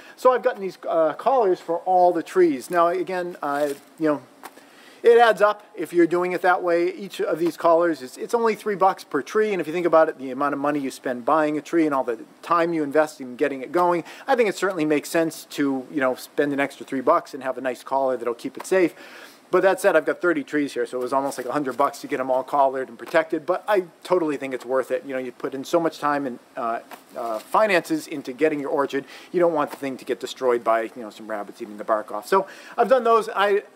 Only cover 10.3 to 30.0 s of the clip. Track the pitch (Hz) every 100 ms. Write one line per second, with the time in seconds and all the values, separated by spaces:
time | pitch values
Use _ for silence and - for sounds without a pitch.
10.3 | 127 143 143 143 147 135 - 143 123 120
11.3 | 156 151 151 - 170 156 139 127 110 -
12.3 | - - 170 170 165 143 147 151 - 127
13.3 | 120 - 135 127 170 175 175 - - -
14.3 | 254 214 - 190 185 151 147 - 170 165
15.3 | - - - 143 135 123 160 131 123 -
16.3 | - 147 139 139 - - 131 127 170 170
17.3 | 139 131 127 131 120 - 135 135 127 120
18.3 | 117 135 - - 185 165 - - - -
19.3 | - - 185 190 180 196 165 151 147 175
20.3 | 156 131 151 143 123 120 127 127 135 139
21.3 | 127 123 135 135 123 139 - 131 139 131
22.3 | 131 131 147 135 131 127 117 117 165 156
23.3 | 165 165 180 - 208 175 - - 180 156
24.3 | 139 135 127 120 131 120 127 139 131 127
25.3 | - 143 135 135 170 165 - 147 143 139
26.3 | 120 _ - 117 117 - - - - 117
27.3 | 107 - 190 220 180 - 160 - 143 135
28.3 | 123 156 147 135 147 139 135 - - -
29.3 | 180 170 156 143 - 139 127